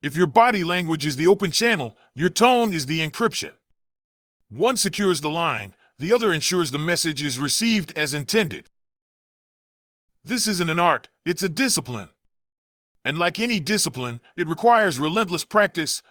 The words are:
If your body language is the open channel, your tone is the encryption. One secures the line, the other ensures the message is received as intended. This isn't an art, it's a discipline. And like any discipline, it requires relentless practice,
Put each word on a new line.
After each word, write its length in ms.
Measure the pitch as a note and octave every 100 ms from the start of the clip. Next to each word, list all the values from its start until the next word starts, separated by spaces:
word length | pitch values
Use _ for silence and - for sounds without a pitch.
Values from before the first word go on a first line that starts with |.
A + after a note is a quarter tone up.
If 140 | C#3+ D3
your 120 | F3+
body 360 | F3 A#3+ G#3+
language 420 | E3+ F3+ E3+ D#3+ C#3+
is 100 | C3
the 120 | E3
open 240 | G3 G3
channel, 460 | - A#3+ G#3 A#2+ - _
your 160 | - F3
tone 440 | - A#3+ B3 A#3
is 120 | E3+ C3
the 140 | D#3+
encryption. 520 | D#3 - A3+ - D2+ - _ _ _ _ _ _ _ _ _
One 280 | A2 G#3+ B3+
secures 440 | G3 - G3+ E3
the 80 | D3+
line, 460 | D#3+ E3+ A#2 G2 _ _ _
the 160 | D3+
other 180 | A#3 A3
ensures 400 | D#3+ - F#3 D#3+
the 60 | C#3
message 440 | D#3 F3 E3+ C#3
is 180 | D3 B2
received 580 | C#3+ - A#3 A3 D#3+ -
as 160 | D3+
intended. 560 | D3 C3+ A3 F3+ - - _ _ _ _ _ _ _ _ _ _ _ _ _ _ _
This 240 | - B3 A3
isn't 220 | F#3 E3+
an 100 | D#3+
art, 300 | F3 C3+ - _ -
it's 180 | F3+
a 60 | F#3+
discipline. 600 | D#3+ C4 F#3 B2 A#2 F#2 _ _ _ _ _ _ _ _ _
And 140 | - D3+
like 220 | F3 F3
any 200 | A#3 A3
discipline, 600 | C#3+ G#3 D#3+ B2+ B2 A#2+ _ -
it 120 | E3
requires 520 | D#3+ A#3 A#3 G3+ C3
relentless 460 | D3+ F#3 G3+ E3+ -
practice, 560 | G#3 G3+ - D3+ - _